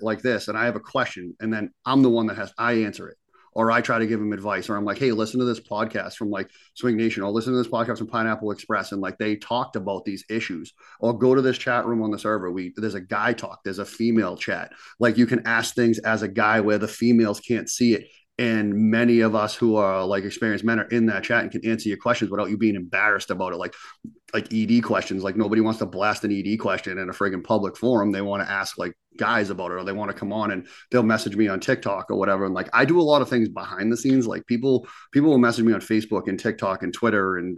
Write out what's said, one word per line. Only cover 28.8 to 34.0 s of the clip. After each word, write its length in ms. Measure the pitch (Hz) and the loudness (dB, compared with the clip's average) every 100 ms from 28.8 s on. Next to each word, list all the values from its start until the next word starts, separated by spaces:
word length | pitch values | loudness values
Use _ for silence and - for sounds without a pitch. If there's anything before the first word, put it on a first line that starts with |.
| 90 - _ - | -10 -10 _ -4
guys 320 | 107 117 98 | 0 0 -2
about 220 | 92 90 | -4 -6
it, 40 | 92 | -6
or 100 | 92 | -6
they 80 | |
wanna 180 | 98 101 | -6 -8
come 220 | 95 101 | -6 -6
on 180 | 107 104 | -4 -4
and 160 | 92 - - - | -4 -8 -20 -2
they'll 100 | 123 | 2
message 360 | 113 110 107 101 | 4 2 0 2
me 100 | 107 | 2
on 140 | 95 | 2
TikTok 500 | - 127 - 98 90 | -2 -2 -2 -6 -4
or 60 | 101 | 0
whatever. 260 | 98 95 | 2 2
And, 100 | 95 | 0
like, 140 | 92 92 | -4 0
I 100 | 117 | 2
do 160 | 131 175 | 4 4
a 20 | |
lot 200 | 151 147 | 6 4
of 80 | 127 | 4
things 180 | 123 110 | 0 0
behind 420 | 95 90 92 107 | -4 -10 -4 -2
the 60 | |
scenes. 320 | 120 | 0